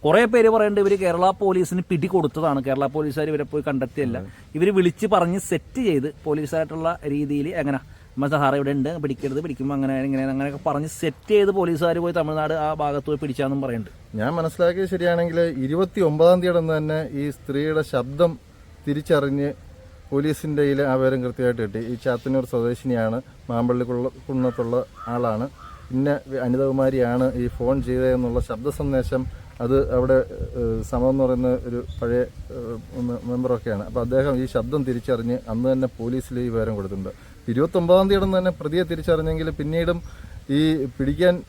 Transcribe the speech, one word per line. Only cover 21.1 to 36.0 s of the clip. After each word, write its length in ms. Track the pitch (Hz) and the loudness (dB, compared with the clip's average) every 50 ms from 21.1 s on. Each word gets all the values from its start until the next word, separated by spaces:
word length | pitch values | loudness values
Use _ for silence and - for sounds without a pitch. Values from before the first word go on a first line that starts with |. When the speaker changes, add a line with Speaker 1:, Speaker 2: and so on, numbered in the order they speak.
| 131 127 123 | 2 2 -2
Speaker 2:
കൃത്യമായിട്ട് 380 | 123 120 - 127 123 120 117 | -4 -2 0 0 0 2 2
കിട്ടി. 180 | 113 101 101 110 | -2 -4 -4 -6
ഈ 160 | 117 113 123 120 - | -4 -4 -6 -4 -2
ചാത്തന്നൂർ 400 | 135 123 117 - 131 131 135 123 | -2 -2 0 -2 0 0 0 0
സ്വദേശിനിയാണ്, 760 | - - 120 117 120 123 - - 131 123 117 113 110 113 123 - - - - - - | 0 -2 0 0 0 -2 -2 -2 -2 0 0 0 0 -2 -4 -6 -10 -20 -20 -10 -4
മാമ്പള്ളി 340 | 120 120 117 123 123 123 123 | -2 0 0 2 0 0 0
കുള്ള-, 300 | 117 123 120 123 131 - 131 127 - | -2 -2 -2 -2 -4 -6 -8 -10 -4
കുന്നത്തുള്ള 540 | 139 131 127 127 120 - 120 117 120 123 120 - - - - | -2 0 0 0 0 -2 -2 0 0 -2 -2 -4 -12 -14 -10
ആളാണ്, 420 | 113 120 120 123 117 110 107 120 139 - - - - - - - - | -6 -4 -2 0 0 0 -2 -4 -6 -8 -14 -18 -18 -18 -18 -14 -6
ഇന്ന 280 | 127 131 139 143 143 135 - 135 131 135 127 | -2 0 2 2 0 -2 -4 -6 -6 -4 -2
അനിതകുമാരിയാണ് 880 | 123 123 131 139 135 131 135 135 135 135 131 123 120 120 123 127 131 123 | 0 0 2 2 0 2 2 2 2 2 2 0 2 2 2 0 0 0
ഈ 140 | 123 123 | -2 -4
ഫോൺ 360 | 120 - - 123 123 135 139 127 | -4 -4 -2 0 0 0 0 0
ചെയ്തതെന്നുള്ള 560 | 123 127 127 131 131 127 127 123 120 117 123 | -2 0 0 2 2 2 2 0 0 -2 -2
ശബ്ദ 300 | 117 - 120 107 120 147 | -2 -4 -6 -6 -4 -6
സന്ദേശം 800 | 143 - 151 143 135 131 123 - 135 127 127 - - - - - - - | -4 -2 -2 0 0 0 0 0 -2 -2 -4 -4 -10 -14 -18 -18 -10 -6
അത് 340 | 120 120 131 135 139 - 123 | 0 2 2 2 2 2 2
അവിടെ, 180 | 123 127 131 135 | 0 4 4 4
ഏഹ്, 680 | 127 117 - - - - - - 127 120 113 113 113 110 | 4 2 0 -6 -8 -8 -8 -4 -4 -2 -2 -2 -2 -4
സമം 260 | - - 120 123 131 | -4 -2 0 2 2
എന്ന് 140 | 135 135 135 | 2 2 2
പറയുന്ന 240 | 127 127 123 127 | 2 2 0 2
ഒരു 360 | 127 127 123 120 123 120 120 - - - - | 0 0 -2 -2 -6 -6 -6 -6 -8 -8 -6
പഴയ, 180 | 120 117 120 123 | -2 0 0 0
ഏഹ്, 840 | 123 127 - - - - 123 131 120 113 117 110 - - - 131 | 0 -2 -4 -16 -14 -12 -12 -10 -8 -8 -10 -10 -12 -12 -8 -6
മെ-, 180 | 123 120 120 117 - | -4 -4 -4 -6 -6
മെമ്പറൊക്കെയാണ്. 600 | 120 123 123 127 123 123 113 - 120 107 98 101 | -4 -4 -2 0 0 0 0 0 -4 -4 -4 -6
അപ്പോൾ 160 | - 113 127 | -4 -4 -4
അദ്ദേഹം 420 | 117 120 127 131 135 143 135 123 131 | -2 2 2 2 2 2 0 0 -2
ഈ 20 | |
ശബ്ദം 380 | 123 - 120 113 123 139 151 135 | -2 -2 -2 -2 0 -2 -2 0
തിരിച്ചറിഞ്ഞ് 540 | 127 123 120 113 - 127 117 117 117 123 127 - 117 | -2 -2 -4 -2 -2 -2 -2 0 -2 -2 -4 -4 -4
അന്ന് 220 | 110 113 123 131 | -4 0 2 2
തന്നെ 160 | 131 131 131 123 - | 2 2 0 -2 -4
പോലീസിൽ 400 | - | -6